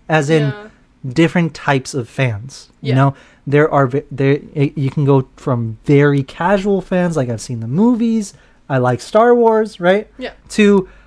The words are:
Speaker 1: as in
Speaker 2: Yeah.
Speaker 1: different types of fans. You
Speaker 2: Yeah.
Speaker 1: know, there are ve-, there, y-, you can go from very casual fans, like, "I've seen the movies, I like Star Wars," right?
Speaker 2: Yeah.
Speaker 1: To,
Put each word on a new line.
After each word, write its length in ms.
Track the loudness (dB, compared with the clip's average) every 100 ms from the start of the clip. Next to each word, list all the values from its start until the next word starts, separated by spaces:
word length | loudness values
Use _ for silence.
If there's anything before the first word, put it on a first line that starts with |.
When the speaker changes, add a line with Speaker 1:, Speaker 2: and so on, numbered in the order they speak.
| -2
Speaker 1:
as 220 | -2 2
in 140 | 0
Speaker 2:
Yeah. 240 | 0 -4 -14 _ _ _ -8
Speaker 1:
different 460 | 0 0 2 -2
types 400 | -4 -2 -2 -2
of 140 | -10 -10
fans. 600 | -4 -4 -4 -12 -20 -20 _
You 100 | -2
Speaker 2:
Yeah. 40 |
Speaker 1:
know, 200 | 0 0 -2 -16 _ -2
there 240 | 2 2
are 160 | 2 0
ve-, 160 | -2 -8
there, 280 | -4 0 0 -4
y-, 180 | -4 -4 -2
you 140 | -4
can 140 | -2
go 220 | 2 2 0 -8
from 420 | -4 -4 -4 -8
very 380 | 0 2 4 0
casual 580 | -4 -4 -2 0 0 -2
fans, 360 | -2 -2 -2 -2
like, 120 | -4
"I've 120 | -6
seen 200 | -8 -10
the 60 | -6
movies, 680 | 0 2 2 0 -2 -4 -12 _ _ -4
I 100 | -2
like 220 | 0 -2
Star 340 | -2 2 4
Wars," 440 | 4 4 2 -2 -2
right? 280 | 0 0 -2 -14
Speaker 2:
Yeah. 140 | -14 -14 -10
Speaker 1:
To, 380 | 2 4 4 0 -12